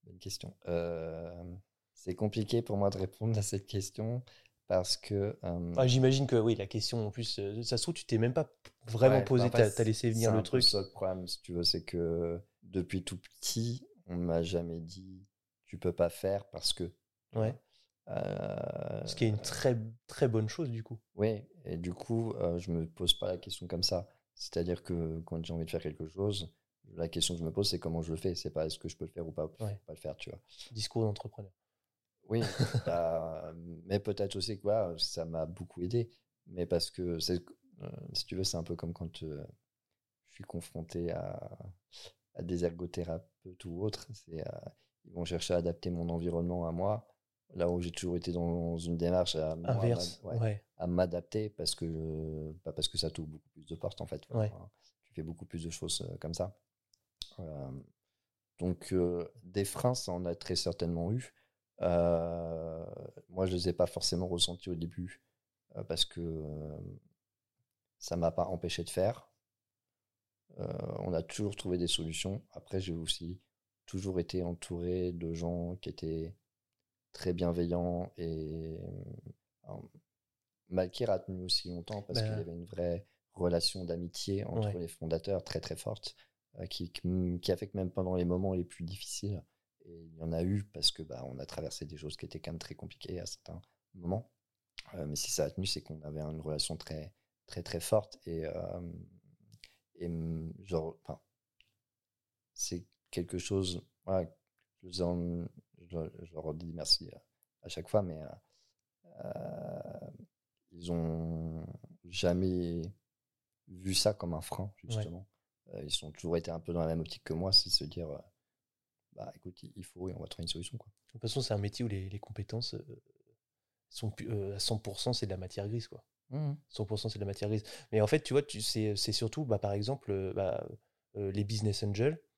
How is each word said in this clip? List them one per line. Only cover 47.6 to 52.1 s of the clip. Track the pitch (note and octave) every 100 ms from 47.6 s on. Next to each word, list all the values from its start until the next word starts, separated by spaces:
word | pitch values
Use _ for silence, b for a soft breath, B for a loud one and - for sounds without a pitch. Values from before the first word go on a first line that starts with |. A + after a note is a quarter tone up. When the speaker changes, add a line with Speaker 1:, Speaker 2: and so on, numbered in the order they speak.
| F2
Speaker 1:
où | F2
j'ai | F2
toujours | E2 F2+ F2
été | E2+
dans | F2 E2+ E2+ E2+ E2+
une | E2+ E2+
démarche | E2+ F2+ F2 D#2+
à | D#2 D#2+
moi, | E2+
Speaker 2:
Inverse, | A2+ A#2+ A2+ F2 -
Speaker 1:
à | F#2+
m'a-, |
ouais, | A2+
Speaker 2:
ouais. | A2+ G#2 _ _
Speaker 1:
à | F2
m'adapter | F2 F2+ E2+ - G#2+ G#2+
parce | - E2 -
que, | E2 D#2+ D#2+